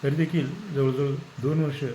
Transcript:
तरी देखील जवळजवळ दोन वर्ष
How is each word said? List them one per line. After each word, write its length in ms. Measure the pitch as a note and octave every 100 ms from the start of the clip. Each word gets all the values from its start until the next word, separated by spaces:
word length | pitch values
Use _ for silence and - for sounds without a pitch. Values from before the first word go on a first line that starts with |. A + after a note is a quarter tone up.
तरी 120 | C#3 D3+
देखील 580 | D#3 E3+ C3+ - G3+
जवळजवळ 420 | C#3+ C3+ C3 C#3 C#3+ - -
दोन 220 | B2 D#3
वर्ष 200 | D#3 C#3 C3+